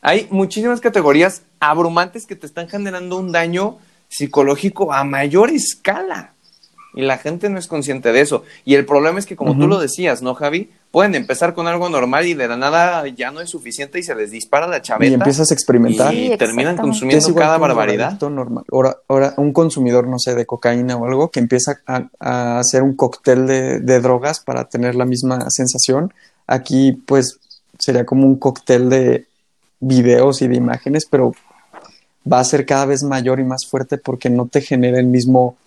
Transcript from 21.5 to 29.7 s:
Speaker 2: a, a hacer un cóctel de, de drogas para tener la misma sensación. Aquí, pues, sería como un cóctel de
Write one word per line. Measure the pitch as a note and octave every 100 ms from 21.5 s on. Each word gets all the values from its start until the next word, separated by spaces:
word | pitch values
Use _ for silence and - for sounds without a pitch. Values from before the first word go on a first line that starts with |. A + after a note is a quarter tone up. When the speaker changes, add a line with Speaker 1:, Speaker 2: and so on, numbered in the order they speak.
| B2 C3+ C#3+ -
Speaker 2:
a, | B2+ - _
a | - B2 A#2+ A#2+
hacer | A#2+ C3
un | C3+
cóctel | C3+ B2+ - - B2+ C3
de, | C3 C3 B2
de | B2 B2+
drogas | B2+ B2 C#3 D#3
para | - B2
tener | A#2+ A#2 B2
la | B2
misma | B2 B2 B2+ B2+ -
sensación. | - B2+ B2 - C3 F3+ _ _ _ -
Aquí, | C3 C3 C3 C3+
pues, | B2+ - C#3 B2+ - _ - _ _
sería | - B2 A#2+
como | C3 C3+
un | C3+
cóctel | C3+ B2+ - B2 B2+
de | C3 B2+ B2 - _ _ _ _